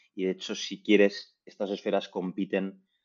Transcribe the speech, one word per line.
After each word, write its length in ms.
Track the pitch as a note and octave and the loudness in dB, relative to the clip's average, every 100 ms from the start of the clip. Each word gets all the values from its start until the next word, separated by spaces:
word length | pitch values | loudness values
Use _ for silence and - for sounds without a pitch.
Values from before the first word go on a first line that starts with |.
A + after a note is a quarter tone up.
| _ | _
y 100 | - | -6
de 80 | F#2 | -4
hecho 220 | F#2 - | -4 -6
si 280 | G#2 - G2 | -8 -8 -6
quieres 560 | - G2+ G2+ - - _ - | 4 6 6 2 -16 _ -18
estas 240 | - G2 | -8 -6
esferas 400 | G2 G#2 G2 G2+ | -6 -2 -2 -2
compiten 760 | G2+ F2+ G2+ F#2+ G2 G2 - _ _ | -6 -6 -4 -4 -2 -4 -10 _ _